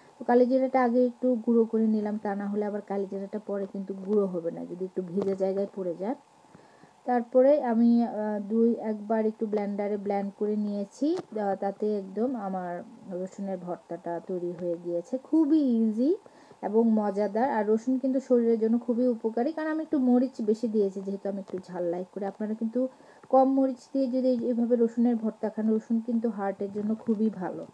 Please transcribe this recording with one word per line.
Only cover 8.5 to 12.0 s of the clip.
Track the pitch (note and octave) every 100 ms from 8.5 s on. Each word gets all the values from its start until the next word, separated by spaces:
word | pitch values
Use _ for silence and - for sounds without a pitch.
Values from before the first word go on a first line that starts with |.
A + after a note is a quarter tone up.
| A3+ A#3
একবার | A#3 A3 G#3+ G#3 A3 G#3+
একটু | A3 A3
ব্লেন্ডারে | G3+ G3+ G3+ G3+ G#3
ব্লেন্ড | G3+ G3+ G3+ -
করে | G#3 G#3+
নিয়েছি, | G#3 G3+ G3+ - D4 F#4
আহ, | - G#3+ G3+
তাতে | F#3+ G3 G3 G#3+
একদম | G#3